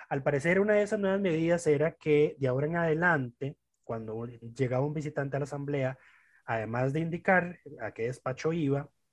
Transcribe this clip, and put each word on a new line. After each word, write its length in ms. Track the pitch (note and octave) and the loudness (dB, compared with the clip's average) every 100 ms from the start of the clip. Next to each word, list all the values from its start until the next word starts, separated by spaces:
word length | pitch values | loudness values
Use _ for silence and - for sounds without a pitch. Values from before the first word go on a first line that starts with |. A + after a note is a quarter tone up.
| - | -6
Al 140 | C#3+ | -4
parecer, 360 | C#3 C#3+ E3 F#3 | 0 2 2 4
una 140 | G#3 | 4
de 100 | G#3 | 4
esas 160 | G3+ A3 | 2 0
nuevas 200 | F#3+ G3 | 0 2
medidas 460 | G3 D#3+ E3 E3+ D#3 | 2 2 2 2 4
era 240 | D3 D#3+ | 2 2
que 440 | - D#3 D3 D3+ - | -2 2 4 4 2
de 80 | C3 | -2
ahora 180 | C3 D3+ | 0 -2
en 100 | E3+ | 0
adelante, 800 | E3 D#3 F3+ D#3 B2 - C3+ E3 _ _ | 0 2 4 2 0 -6 -10 -10 _ _
cuando 420 | - A2+ A2 A2 A#2 | -10 -8 -6 -8 -8
llegaba 600 | A#2 A#2+ A#2 B2+ B2+ D3 | -12 -10 -2 0 0 -2
un 80 | D3+ | -2
visitante 400 | D3 D3 C#3 C#3 | -6 -4 -4 -4
a 40 | |
la 40 | D3 | -4
Asamblea, 540 | C#3+ C#3+ C#3+ C3 C3 _ _ _ _ - | -6 -4 -2 -2 -6 _ _ _ _ -6
además 460 | A2+ A2 A#2+ C3 | -4 -2 -2 0
de 60 | D3+ | 0
indicar 580 | E3 E3+ - F#3 F3 F3 C#3 C#3 | -4 -2 2 2 2 -6 -18 -12
a 100 | G#2+ | -10
qué 120 | - | -6
despacho 500 | A#2 B2+ C3 C3 D#3+ | -6 -4 -6 -4 -2
iba 340 | E3+ C#3+ C#3 D3+ _ _ | 0 0 -2 -4 _ _